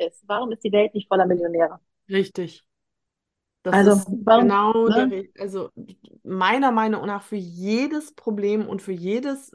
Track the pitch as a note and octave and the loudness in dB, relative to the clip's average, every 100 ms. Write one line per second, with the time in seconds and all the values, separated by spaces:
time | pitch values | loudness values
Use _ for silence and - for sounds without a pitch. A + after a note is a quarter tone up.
0 | E3+ - - G#3 B3 A3+ G#3+ G#3 G#3+ G#3 | -8 -8 -8 -6 -6 -6 0 2 2 -2
1 | - F#3+ F#3 F3+ E3+ E3+ E3 F3+ _ _ | -2 0 2 0 0 0 -2 -2 _ _
2 | - G3 F#3+ - E3 - _ _ _ _ | -4 -2 -2 -6 -10 -12 _ _ _ _
3 | _ _ _ _ _ _ F#3 F#3+ G3+ G3+ | _ _ _ _ _ _ 0 4 6 6
4 | F#3+ A3+ G#3+ A3+ A#3+ G3+ G#3+ A3+ A3+ A3 | 2 -4 4 6 6 4 2 2 2 2
5 | C4 F#3+ G3 - G3+ F#3+ - - - - | 0 -2 -10 -12 -10 -8 -10 -14 -20 -20
6 | - - - F#3 F#3 B3+ C4+ A3+ A3 G#3+ | -20 -20 -10 -2 0 2 2 2 0 -2
7 | F3+ G3+ - G#3 F3 F3 F#3+ A3+ C#4+ D4+ | -6 -8 -8 -10 -10 -10 -4 -2 -2 -6
8 | D4+ - - G#3 G3+ G#3+ G3+ G3 G3 F3+ | -10 -10 -8 -4 -2 -2 -4 -8 -8 -8
9 | F3+ A3+ C#4 C4+ - | -4 -4 -4 -8 -12